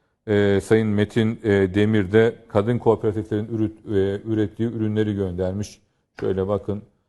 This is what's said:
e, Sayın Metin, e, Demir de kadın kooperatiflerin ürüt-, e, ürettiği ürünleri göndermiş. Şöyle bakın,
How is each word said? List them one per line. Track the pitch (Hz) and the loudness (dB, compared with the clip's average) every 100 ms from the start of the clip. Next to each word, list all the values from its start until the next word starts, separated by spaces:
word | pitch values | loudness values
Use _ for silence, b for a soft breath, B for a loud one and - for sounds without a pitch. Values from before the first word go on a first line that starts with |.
| b b - | b b -2
e, | 101 101 98 | 2 2 0
Sayın | - 110 110 | 2 2 2
Metin, | 104 104 - 110 113 | 0 0 0 0 0
e, | 113 101 95 | 2 2 2
Demir | 95 104 110 92 | 2 2 2 4
de | 107 113 113 - | 4 4 0 -2
kadın | 107 101 120 | 0 0 0
kooperatiflerin | - 107 113 104 101 107 110 | 2 2 0 -4 -4 -4 -4
ürüt-, | 113 107 - - | -4 -4 -6 -4
e, | 101 98 101 107 | 0 0 -4 -4
ürettiği | 110 104 - 113 | -2 -2 -4 -6
ürünleri | 113 110 107 107 | -4 -2 -2 -2
göndermiş. | 101 95 87 92 98 104 - _ _ _ - | -2 -4 -4 -4 -4 -8 -12 _ _ _ -8
Şöyle | 110 95 95 | -4 -2 -2
bakın, | 101 - 104 - _ | -4 -4 -8 -10 _